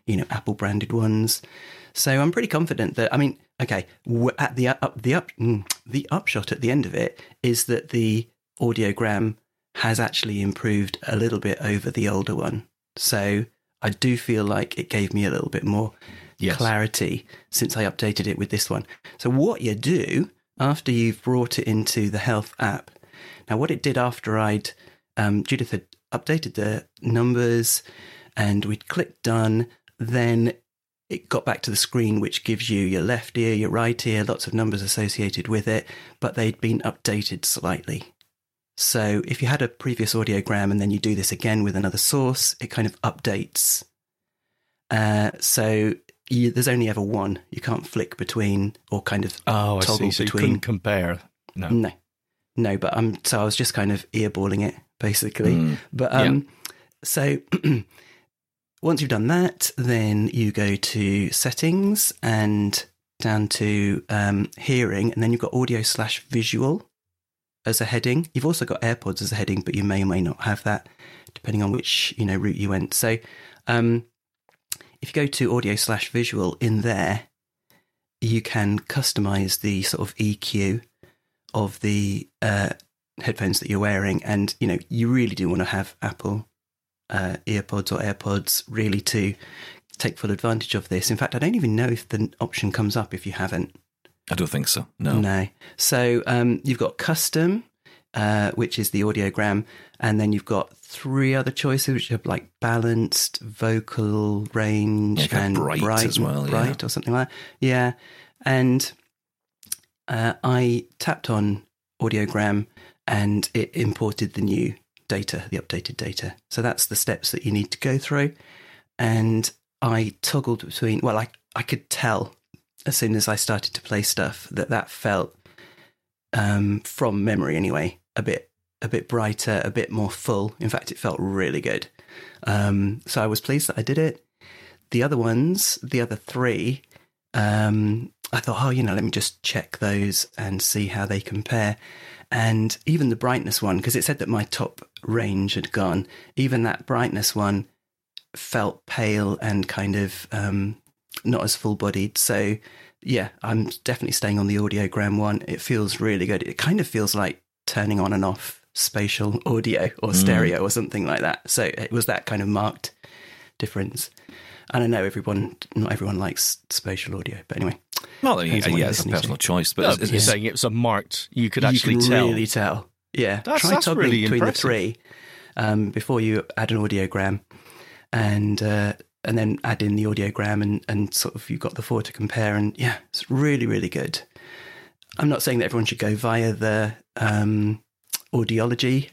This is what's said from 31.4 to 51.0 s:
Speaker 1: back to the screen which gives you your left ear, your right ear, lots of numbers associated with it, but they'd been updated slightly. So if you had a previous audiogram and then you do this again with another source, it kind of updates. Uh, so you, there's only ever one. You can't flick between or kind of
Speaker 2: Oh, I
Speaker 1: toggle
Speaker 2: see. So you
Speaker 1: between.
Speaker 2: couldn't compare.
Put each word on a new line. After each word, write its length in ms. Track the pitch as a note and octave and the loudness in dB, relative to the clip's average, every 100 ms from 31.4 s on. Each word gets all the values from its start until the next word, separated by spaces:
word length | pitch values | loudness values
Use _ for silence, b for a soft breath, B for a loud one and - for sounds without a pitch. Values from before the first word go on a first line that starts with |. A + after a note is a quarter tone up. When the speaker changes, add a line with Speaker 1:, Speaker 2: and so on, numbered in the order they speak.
Speaker 1:
back 180 | - - | -2 -4
to 80 | - | -2
the 60 | G2+ | -2
screen 440 | - B2 A2 G#2+ | 0 2 2 2
which 240 | G#2 - | 0 -4
gives 240 | - A2 A#2 | -2 -2 0
you 160 | G2+ | 0
your 180 | F#2+ F#2 | 2 2
left 340 | F#2 A#2+ - - | 0 -2 -2 -2
ear, 160 | A2+ | 2
your 160 | G#2+ G#2+ | 2 2
right 340 | A2+ A#2 A#2 A#2 | 0 0 0 0
ear, 180 | G#2+ | 0
lots 220 | G#2+ - - | 0 -2 -2
of 80 | |
numbers 280 | A2 A2 G2+ | 0 0 0
associated 640 | G2 - G#2 - G2+ - F2 | -2 -2 -2 0 -2 -2 -2
with 200 | A2 A2+ | -2 0
it, 180 | A2 - B B B | -2 -4 B B B
but 140 | A#2 | -6
they'd 260 | - A2 A2 | 0 -2 0
been 200 | A2+ A2+ | 0 0
updated 640 | A2+ - - G#2 G#2 F2+ | -2 -4 -2 -2 -2 -4
slightly. 680 | - - F2+ F2+ - - - _ _ _ _ _ _ - | -4 -2 -2 -4 -4 -8 -8 _ _ _ _ _ _ -4
So 460 | - A#2+ G#2 G#2 - | 0 2 2 2 0
if 140 | - | -2
you 60 | A#2+ | 0
had 160 | C#3+ | 0
a 60 | A#2+ | -2
previous 460 | - C3+ A#2+ G#2+ | -4 -6 -2 0
audiogram 580 | A2+ G#2+ G2+ - G#2 G2+ | 0 0 0 0 0 2
and 80 | G2+ | 2
then 100 | G2+ | 2
you 80 | G2+ | 0
do 160 | G#2+ | 0
this 160 | G2+ F#2 | 0 -2
again 320 | F#2+ A2+ G#2+ | -2 0 2
with 140 | G2+ F#2+ | 2 0
another 220 | F#2+ G#2+ | -2 0
source, 580 | - C#3+ B2+ C3 - - | 0 2 0 0 -2 -2
it 80 | A#2+ | -6
kind 180 | - G#2+ | -2 -2
of 140 | - | -2
updates. 800 | A2+ - - G2+ G2+ - - - - _ _ _ _ _ _ _ _ _ - | -6 -4 -4 -4 -4 -2 0 0 -4 _ _ _ _ _ _ _ _ _ -4
Uh, 400 | A2 G#2+ G#2+ G#2+ - | 0 2 2 2 0
so 560 | - - A2 G#2+ G#2+ - _ - - | -2 2 2 2 2 -2 _ -20 -2
you, 200 | B2 A#2+ | 2 2
there's 180 | B2 B2+ | 2 2
only 200 | B2 A2 | 2 2
ever 120 | G#2+ | 0
one. 380 | G2+ G#2+ G2 G2 - | -2 -2 -2 -4 -6
You 100 | - | -8
can't 260 | - A2 - | -4 -4 -4
flick 300 | A2 - - | -4 -4 -6
between 580 | - A2+ G#2 G2+ G2+ - - | -6 0 2 2 0 -4 -6
or 120 | G2+ | -4
kind 220 | - G2+ | -2 -2
of 120 | F#2+ - - | -2 -4 -2
Speaker 2:
Oh, 300 | G#2+ G#2 G2+ | 0 2 2
I 20 | |
Speaker 1:
toggle 180 | F#2+ G#2+ | 2 2
Speaker 2:
see. 120 | G2 | 2
So 120 | - | 0
you 40 | G#2+ | 0
Speaker 1:
between. 160 | G#2 | 2
Speaker 2:
couldn't 180 | B2+ G#2 | 2 2
compare. 600 | - G#2 G#2+ G2+ | 0 -2 0 0